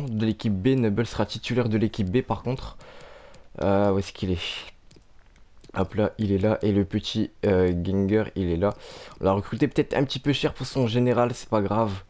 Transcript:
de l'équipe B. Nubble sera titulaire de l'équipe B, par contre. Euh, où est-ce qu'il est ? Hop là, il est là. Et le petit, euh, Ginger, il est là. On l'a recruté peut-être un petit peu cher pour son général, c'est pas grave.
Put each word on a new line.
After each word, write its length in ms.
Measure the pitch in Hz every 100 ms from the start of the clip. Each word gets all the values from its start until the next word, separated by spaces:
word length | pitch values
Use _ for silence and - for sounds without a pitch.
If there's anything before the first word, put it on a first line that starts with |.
| 139
de 160 | 107
l'équipe 300 | 110 104 113
B. 140 | 95 113
Nubble 380 | 131 113 101 117
sera 200 | - 104
titulaire 420 | - - 123 117
de 80 | 107
l'équipe 320 | 107 - 92
B, 140 | 117
par 200 | - 107
contre. 340 | 120 131 - - - - - - - - - -
Euh, 280 | 95 98 101
où 80 | 98
est-ce 140 | 98
qu'il 180 | - 95
est ? 400 | 90 - - - - - - - - - - - - - -
Hop 180 | 92
là, 180 | 98 104 -
il 120 | 104
est 80 | 98
là. 200 | 104 107
Et 80 | 107
le 140 | 101
petit, 480 | 98 107 - 110 107 -
euh, 280 | 104 92 90 87
Ginger, 440 | 92 95 98 107 107 -
il 120 | 90
est 80 | 82
là. 180 | 101 - - - - -
On 40 |
l'a 80 | 92
recruté 340 | 98 - 110 143
peut-être 280 | - 143
un 100 | -
petit 160 | 143 135
peu 120 | 147
cher 220 | 131 147
pour 120 | - 127
son 200 | 135 117
général, 480 | 120 123 117 120
c'est 140 | 120 -
pas 140 | 110
grave. 420 | 98 107 110 95